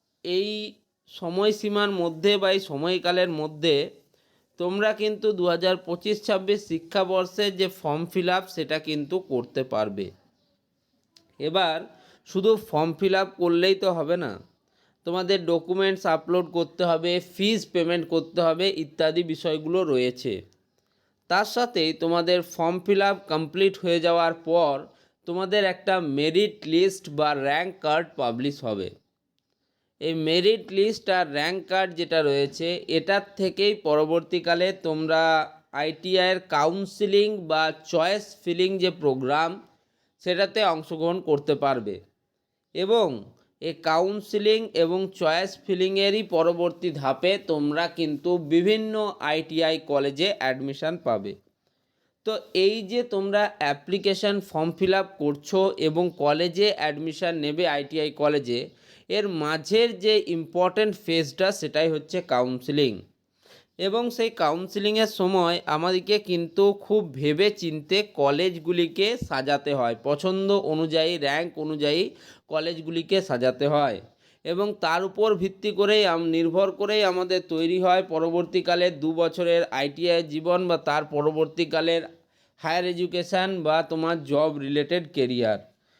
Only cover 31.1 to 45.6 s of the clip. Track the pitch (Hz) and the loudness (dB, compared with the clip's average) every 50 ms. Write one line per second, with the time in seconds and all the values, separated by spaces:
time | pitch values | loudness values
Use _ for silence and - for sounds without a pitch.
31.1 | 190 180 180 151 139 147 147 165 180 190 165 - 180 190 190 185 175 160 170 156 | 0 0 0 0 -2 -2 -2 -2 -4 -6 -6 -2 0 0 0 0 -2 -6 -4 0
32.1 | 170 160 151 147 139 139 143 139 143 - 165 165 175 175 - - 151 160 143 - | 2 2 4 4 2 2 0 0 -2 -4 -4 -4 -4 -4 -4 -2 0 0 2 2
33.1 | 190 202 196 - - - 190 185 - - 196 208 208 208 - 156 151 151 156 156 | 2 0 0 -4 -4 -4 -2 -2 0 0 0 0 0 0 0 2 2 2 4 2
34.1 | 165 170 160 - 175 175 170 170 170 170 180 185 190 190 - 165 156 156 160 156 | 2 0 0 0 -4 -2 0 0 0 2 2 0 -2 -2 -4 -4 -4 -2 -2 0
35.1 | 160 160 160 160 160 156 151 - - - _ _ - 139 147 156 160 151 - 185 | 2 2 4 4 4 2 0 -2 -8 -16 _ _ -6 -4 -4 -4 -4 -6 -4 0
36.1 | 185 185 180 185 190 185 180 - 160 147 147 160 175 196 196 185 - - 208 202 | 2 2 4 2 2 0 -2 -2 0 2 2 2 2 0 -4 -8 -4 -2 0 2
37.1 | 196 202 208 208 214 202 175 156 160 156 160 160 156 - - - - 165 160 180 | 4 4 4 4 0 -4 -4 -2 0 0 0 0 -2 -6 -8 -2 0 2 2 2
38.1 | 196 214 202 - - - - 175 175 170 185 190 196 185 175 185 175 180 151 143 | 0 -2 -4 -8 -16 -10 -6 -4 0 0 0 0 2 0 0 -2 -2 0 0 0
39.1 | 131 131 131 127 143 151 160 165 185 208 - - _ _ _ _ _ _ _ _ | 0 2 0 0 2 2 2 0 -2 -6 -12 -20 _ _ _ _ _ _ _ _
40.1 | _ _ - 185 180 170 196 196 202 220 214 190 165 156 156 - 175 160 160 170 | _ _ -4 -2 0 0 0 0 0 2 2 2 2 0 -4 -8 -6 -2 0 0
41.1 | 175 190 190 - 151 143 143 - 147 131 143 139 135 123 107 104 95 92 - _ | 0 -2 0 2 2 2 2 0 0 0 2 0 0 0 -2 -6 -8 -10 -12 _
42.1 | _ _ _ _ _ _ _ _ _ _ _ _ - 160 185 190 226 233 208 170 | _ _ _ _ _ _ _ _ _ _ _ _ -6 -4 0 2 2 2 2 2
43.1 | 131 110 98 - - _ _ _ _ _ 143 160 165 - - 165 160 165 180 190 | 0 -4 -10 -14 -20 _ _ _ _ _ -8 -8 -8 -4 -2 0 2 2 2 0
44.1 | 208 208 202 - - 208 208 214 220 220 226 214 - 160 170 165 175 185 190 185 | -2 -4 -6 -4 -4 0 2 2 2 2 0 -2 0 2 2 2 2 -2 -2 -4
45.1 | 190 - 180 156 156 170 190 190 - - | -4 -2 0 2 2 2 0 -4 -6 -10